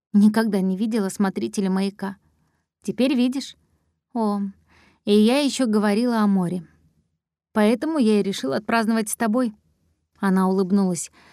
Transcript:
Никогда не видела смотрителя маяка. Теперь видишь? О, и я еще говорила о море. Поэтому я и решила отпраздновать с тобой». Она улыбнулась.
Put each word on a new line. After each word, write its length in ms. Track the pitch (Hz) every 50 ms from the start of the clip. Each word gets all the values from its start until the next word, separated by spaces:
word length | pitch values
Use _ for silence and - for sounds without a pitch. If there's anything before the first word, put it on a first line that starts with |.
| _ _ -
Никогда 480 | 208 202 214 214 226 226 226 190 196
не 160 | 185 190 185 185
видела 320 | 220 233 214 233 196 190
смотрителя 600 | - - 208 190 185 - 214 226 214 - 196 190
маяка. 480 | 185 190 190 196 196 - - 196 196 - _ _ _ _ _ _ _ _ _ _ _ _
Теперь 320 | - - - - 240 269 302
видишь? 420 | 240 240 254 254 277 - - - _ _ _ _ _ _ _ _ _ _ _ -
О, 280 | 240 226 214 202 202 202 196 196 _ _ _ _ _ _ _ _ _ -
и 80 | - 208
я 260 | 214 214 220 247 285
еще 260 | 294 269 240 - 262
говорила 540 | 226 208 214 202 214 202 208 240 247 240 226
о 80 | 214 208
море. 380 | 196 190 180 170 175 185 165 - _ _ _ _ _ _ _ _ _ _ _ _ _ _ _ _
Поэтому 460 | - 220 214 208 233 220 - 311 320 311
я 200 | 254 214 214 208
и 40 | 196
решила 340 | 196 190 - - 262 269 -
отпраздновать 520 | 214 - 226 233 226 214 226 226 220 214
с 60 | - -
тобой». 360 | 233 226 208 254 254 226 214 _ _ _ _ _ _ _ _ _ _ _ _ -
Она 280 | - 196 185 190 190 185
улыбнулась. 640 | 190 190 196 175 196 202 196 185 180 170 - - _ _ - -